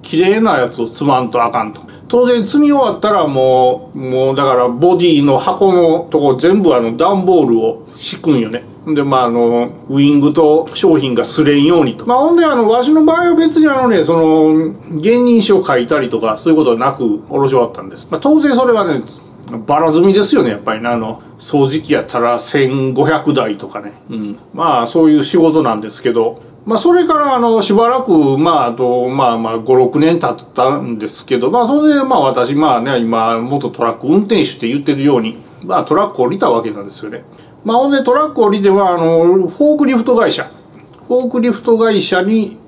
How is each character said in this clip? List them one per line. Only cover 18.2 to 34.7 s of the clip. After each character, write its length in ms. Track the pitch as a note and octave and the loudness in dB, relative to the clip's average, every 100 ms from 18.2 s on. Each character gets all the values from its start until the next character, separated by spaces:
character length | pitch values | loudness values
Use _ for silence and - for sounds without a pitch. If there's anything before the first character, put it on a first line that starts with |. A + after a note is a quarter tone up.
当 180 | C#4 D#4 | 0 2
然 140 | D4+ | 2
そ 120 | B3 B3+ | 2 2
れ 60 | |
は 120 | A3+ | 0
ね、 160 | F3+ C#3 A2 - - - - A#2 A2 | 0 -4 -8 -18 -20 -20 -14 -12 -2
バ 120 | D3 | 0
ラ 140 | D#3+ | 2
積 120 | D#3 | 2
み 80 | F#3+ | 4
で 100 | G3 | 2
す 100 | G3+ | 2
よ 80 | C#4 | 0
ね、 80 | B2 | 0
や 60 | G#2 | -4
っ 40 | |
ぱ 140 | - | -6
り 80 | A2 | -6
ね。 60 | A#2+ | -4
あ 80 | A#2+ | -4
の、 260 | A2 A#2+ - - | -6 -10 -18 -18
掃 320 | - D3 C3+ | -4 -2 0
除 100 | D#3 | -2
機 140 | - | -2
や 80 | C3 | -4
っ 40 | - | -2
た 120 | B2 | -2
ら 200 | A#2+ A#2+ | -2 -2
千 540 | - D3 C3 C3+ C3 | -2 -2 0 -2 -4
五 140 | B2+ D3+ | 0 0
百 260 | D#3 D3+ | 0 -2
台 240 | C#3+ A2+ G2 | -2 -4 -6
と 120 | - | -12
か 120 | G#2 | -14
ね。 120 | G#2 - - | -16 -20 -14
う 40 | A#2 | -12
ん。 220 | G#2 G2+ - | -10 -12 -16
ま 300 | - E3 B2+ | -6 -2 -2
あ、 40 | A#2 | -2
そ 180 | E3 | 2
う 60 | D#3+ | 2
い 60 | D3+ | 2
う 60 | |
仕 140 | C#3 F3 | 2 2
事 240 | D#3+ D#3 | 2 2
な 120 | B2+ G#2+ | 0 -4
ん 40 | |
で 80 | G#2+ | -8
す 140 | - | -6
け 100 | B2 | -2
ど、 300 | A#2 A2+ - - - | 0 -2 -4 -20 -16
ま 120 | - A3 | -4 0
あ、 20 | |
そ 140 | E4+ | 2
れ 140 | F4+ F4 | 2 2
か 80 | |
ら、 200 | D#4 C#4+ | 0 0
あ 60 | B3+ | 0
の、 200 | A#3 A3+ | 2 0
し 120 | G#3+ | 2
ば 160 | G#3 A#3 | 2 2
ら 140 | B3+ | 0
く、 100 | A#3 E3 C#3 C3+ | 2 2 2 2
ま 140 | E3+ | 0
あ、 140 | D#3 A#2+ | 0 -2
あ 60 | |
と、 360 | A#2 B2+ B2 B2 | -2 -2 0 -2
ま 240 | C3+ B2+ | 0 0
あ 60 | A2+ | 0
ま 120 | A2+ | -4
あ、 80 | A2+ | -6
五、 160 | A2+ | 2
六 240 | B2+ B2 D3 | 2 2 2
年 220 | D#3+ E3+ | 0 0
経 80 | C3 | -2
っ 180 | A#2 - | -6 -10
た 260 | - B2+ C#3+ | -2 0 0
ん 180 | C3+ A2+ | -6 -8
で 120 | G#2+ | -10
す 180 | - - | -12 -4
け 120 | B2 | -2
ど、 120 | C3+ | 0
ま 120 | A#3 | 0
あ、 40 | A#3 | 2
そ 180 | D4 | 2
れ 100 | D4+ | 2
で、 100 | C#4+ | 2
ま 120 | C4 C4 | 2 0
あ、 40 | |
私、 340 | C3+ B2 A#2+ | 0 0 -2
ま 220 | C#3+ D3+ B2 | 0 0 0
あ 40 | |
ね、 180 | B2 B2+ | -2 -2
今、 420 | A2+ A2+ A#2 A2+ | -2 -2 -2 -2
元 280 | A#2+ C#3+ C3 | -4 -6 -6
ト 140 | - | -4
ラ 120 | A#2 | -4
ッ 40 | - | -4
ク 80 | - | 0
運 140 | F#3+ | 0
転 240 | G3+ G#3 | 2 -2
手 80 | D3+ | -2
っ 80 | - | -4
て 80 | |
言 120 | A2+ | -6